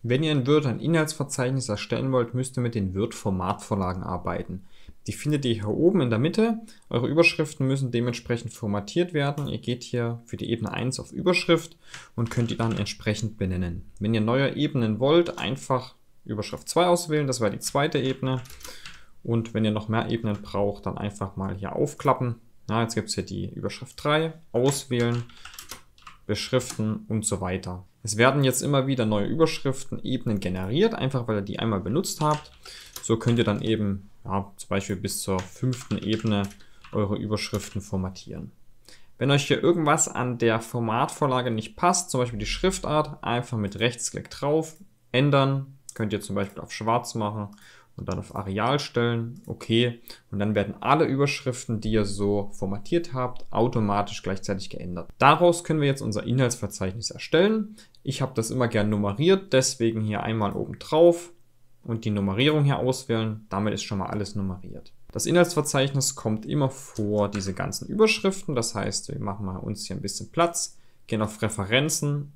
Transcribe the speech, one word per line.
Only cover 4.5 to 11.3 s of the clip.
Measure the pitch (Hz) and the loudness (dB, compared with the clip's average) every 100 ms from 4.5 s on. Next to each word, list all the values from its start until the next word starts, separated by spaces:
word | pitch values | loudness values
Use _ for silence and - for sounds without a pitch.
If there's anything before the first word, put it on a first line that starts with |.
| 95 - - - - - | -10 -12 -18 -18 -14 -10
Die | |
findet | - 147 151 131 | -6 0 0 2
ihr | 107 | 0
hier | 104 | 0
oben | - 165 202 | 4 4 4
in | 127 | 2
der | 110 | 2
Mitte. | 147 - 226 226 - - - | 2 4 2 2 -6 -20 -4
Eure | 120 139 | -2 2
Überschriften | 151 170 - 151 - 131 | 6 4 4 -4 0 0
müssen | 139 131 | 2 0
dementsprechend | 120 120 117 - 117 110 | 0 0 -2 -2 -4 -4
formatiert | - 107 104 101 170 175 151 | -6 -2 -2 -2 0 0 2
werden. | 143 143 139 | 0 0 -4
Ihr | 110 | -4
geht | - 123 | -4 -6
hier | - 120 117 117 - | -4 -2 -2 -4 -10
für | - | -8
die | 101 | -2
Ebene | 113 113 | -2 -2
eins | - 120 131 | -2 -4 -4
auf | - | -8
Überschrift | - - | -2 2